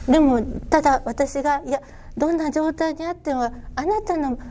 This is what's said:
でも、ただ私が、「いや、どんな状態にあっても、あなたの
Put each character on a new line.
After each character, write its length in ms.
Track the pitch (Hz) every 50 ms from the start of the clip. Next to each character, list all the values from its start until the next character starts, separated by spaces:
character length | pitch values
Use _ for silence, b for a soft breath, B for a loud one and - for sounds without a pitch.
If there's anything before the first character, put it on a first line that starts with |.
| - -
で 80 | 254 320
も、 240 | 302 277 254 233 220 - - - - -
た 140 | - 311 294
だ 180 | 294 269 254 -
私 380 | - 233 - 285 269 - 285
が、 220 | 269 294 285 277 339
「い 60 | 254
や、 100 | 254 269 B B B B B B B
ど 160 | - 285 311
ん 60 | 339 330
な 140 | 320 302
状 200 | 277 311 311 320
態 220 | 311 - 320 320 302
に 100 | 311 320
あ 100 | 330 349
っ 20 |
て 180 | 349 - 302 269
も、 120 | 254 240
あ 60 | 233 240 B B B - - 285
な 180 | 339 415 427 427
た 120 | - 359
の 220 | 320 294 269 247 240 B B